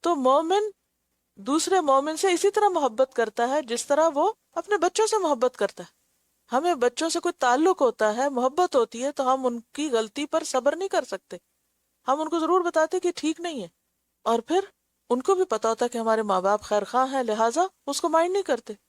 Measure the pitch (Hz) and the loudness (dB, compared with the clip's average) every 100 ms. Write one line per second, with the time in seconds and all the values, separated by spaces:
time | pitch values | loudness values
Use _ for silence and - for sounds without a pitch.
0 | 339 330 254 277 320 381 415 - _ _ | 0 2 4 2 4 0 -2 -8 _ _
1 | _ _ _ - 196 302 330 370 311 269 | _ _ _ -14 -2 -2 2 0 4 2
2 | 285 320 392 349 403 415 415 349 277 220 | 2 -2 0 2 0 2 2 2 -2 0
3 | 262 - 220 - 240 269 226 233 - 285 | -2 0 -4 0 0 0 -2 -6 0 2
4 | 330 285 359 453 _ - 339 403 339 - | 2 2 0 -2 _ -10 -2 0 0 0
5 | 427 440 349 269 247 - 202 - 175 _ | 0 0 0 0 0 0 -4 -4 -20 _
6 | _ _ _ _ _ 247 339 320 240 240 | _ _ _ _ _ -2 0 2 0 0
7 | 330 339 349 - 247 254 339 370 262 226 | -4 -2 -4 -2 0 4 2 4 0 2
8 | 214 214 277 262 254 302 359 277 226 233 | 0 0 -2 0 -2 0 0 2 0 -2
9 | 269 294 254 269 254 240 - - 302 233 | -6 -2 0 0 0 -4 -12 -8 -2 -2
10 | 220 - 294 320 320 262 247 320 392 359 | -2 -6 -4 -4 -2 0 0 -2 -2 -2
11 | 269 190 _ 175 _ _ _ _ _ _ | -4 -10 _ -18 _ _ _ _ _ _
12 | - 285 311 330 320 370 349 320 311 370 | -2 -2 0 -2 2 2 2 0 0 0
13 | 359 - 302 320 339 294 175 _ _ _ | -4 -4 -6 -6 -8 -10 -12 _ _ _
14 | _ _ - 233 - 339 392 _ _ _ | _ _ -2 -2 0 -2 -2 _ _ _
15 | _ 247 - 381 370 214 226 226 247 233 | _ -4 0 0 2 0 -2 0 -2 -2
16 | 226 220 214 190 185 208 - 208 202 247 | 0 0 2 0 2 0 0 -2 0 0
17 | 262 269 240 214 226 233 370 _ - 277 | 0 -2 -2 0 0 0 -2 _ -8 -4
18 | 339 320 349 381 370 247 - 208 | 0 2 2 0 -2 -4 -4 -18